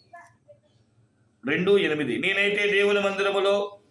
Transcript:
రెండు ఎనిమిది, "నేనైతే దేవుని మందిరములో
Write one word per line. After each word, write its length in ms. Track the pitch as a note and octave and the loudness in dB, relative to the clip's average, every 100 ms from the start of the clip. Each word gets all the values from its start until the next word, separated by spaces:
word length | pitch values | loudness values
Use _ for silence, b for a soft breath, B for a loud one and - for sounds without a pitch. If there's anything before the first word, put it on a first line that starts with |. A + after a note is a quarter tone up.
| _ - - _ _ D5 _ _ _ _ _ _ _ _ B2+ | _ -20 -20 _ _ -20 _ _ _ _ _ _ _ _ -4
రెండు 300 | D#3+ F#3 G3+ | 0 4 4
ఎనిమిది, 420 | D#3+ D3+ C3 A#2 | 2 0 -2 -2
"నేనైతే 520 | F3 G3 G3+ G3+ G#3 | -2 0 0 0 0
దేవుని 280 | G3+ G3+ G3+ | 2 2 2
మందిరములో 800 | G3 G3 G3 G3 G3 G3+ G3 - _ | 0 -2 -2 0 0 0 -2 -10 _